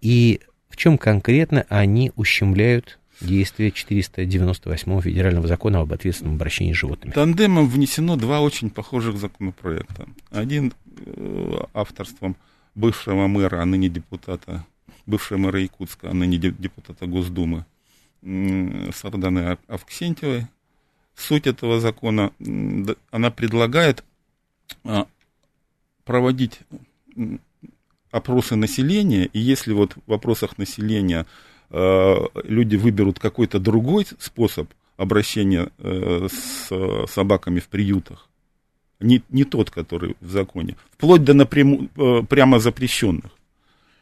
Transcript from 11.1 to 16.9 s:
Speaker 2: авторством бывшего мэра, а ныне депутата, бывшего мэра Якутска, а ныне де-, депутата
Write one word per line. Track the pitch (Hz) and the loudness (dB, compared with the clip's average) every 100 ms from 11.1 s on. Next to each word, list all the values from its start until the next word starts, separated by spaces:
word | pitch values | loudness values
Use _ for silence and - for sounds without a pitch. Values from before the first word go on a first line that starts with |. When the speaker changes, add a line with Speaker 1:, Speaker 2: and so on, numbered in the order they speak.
| - 50 50 50 50 50 | -12 -10 -6 -6 -6 -8
Speaker 2:
авторством | 107 104 - 98 - 95 92 _ _ _ | -8 -8 -10 -14 -10 -8 -8 _ _ _
бывшего | 104 117 110 - 98 98 | 0 0 0 -4 0 0
мэра, | 101 95 90 | 0 0 -2
а | |
ныне | 87 95 92 | 0 0 0
депутата, | 85 - 92 - 90 - 85 80 _ _ _ - | -4 -12 -16 -12 -12 -10 -14 -14 _ _ _ -6
бывшего | 104 - 98 | -6 -4 -4
мэра | 95 95 | -2 -2
Якутска, | 95 - 90 - 90 | -4 -8 -14 -12 -6
а | |
ныне | 90 90 87 | -2 0 0
де-, | 90 - | -2 -4
депутата | 92 - - | -12 -14 -20